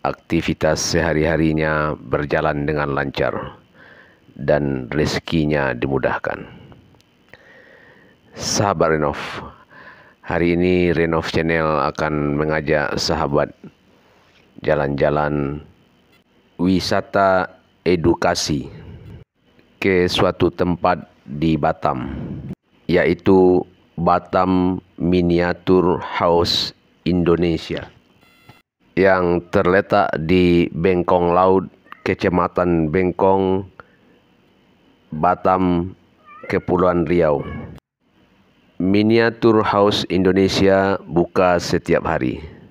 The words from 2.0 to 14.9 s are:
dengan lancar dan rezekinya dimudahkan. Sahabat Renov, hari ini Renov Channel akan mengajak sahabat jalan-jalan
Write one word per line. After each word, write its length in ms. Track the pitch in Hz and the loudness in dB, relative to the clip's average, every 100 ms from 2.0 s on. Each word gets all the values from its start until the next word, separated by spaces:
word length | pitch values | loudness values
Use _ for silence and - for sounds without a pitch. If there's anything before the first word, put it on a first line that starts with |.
| 120 143 139 156 156 147 | -6 -4 -2 -2 -2 -2
dengan 320 | 147 151 73 69 | -4 -4 -4 -4
lancar 640 | 139 - - - - - _ _ - - - _ _ - | -4 -4 -4 -4 -12 -16 _ _ -20 -20 -20 _ _ -8
dan 480 | 71 73 71 65 60 76 | -2 0 0 -4 -4 -2
rezekinya 800 | 71 - - 82 76 73 67 62 | -2 -4 -2 -2 0 0 -2 -4
dimudahkan. 720 | 67 - - - - - - - - - _ _ _ _ _ - _ - - - - - _ _ _ - | -4 -2 -2 -4 -8 -10 -14 -20 -20 -20 _ _ _ _ _ -20 _ -20 -20 -20 -20 -20 _ _ _ -12
Sahabat 560 | - - 101 87 82 80 | -6 0 0 2 2 2
Renov, 240 | 73 73 - - 73 - _ - - - - _ | 0 -4 -10 -12 -16 -20 _ -20 -20 -20 -20 _
hari 320 | - 87 85 85 | -6 0 2 2
ini 400 | 90 90 87 78 | 2 2 2 2
Renov 320 | 82 82 80 | 0 0 -2
Channel 640 | 80 80 82 78 76 71 | -2 0 0 0 0 -2
akan 480 | - 78 76 73 71 | -4 -4 -2 -2 -2
mengajak 560 | 78 78 73 76 73 - | -2 -2 0 -2 -2 -4
sahabat 560 | - 80 73 71 71 - - _ _ _ _ _ _ _ _ - | -4 -4 0 -2 -2 -8 -20 _ _ _ _ _ _ _ _ -8
jalan-jalan 1040 | - 76 71 | -2 -2 -2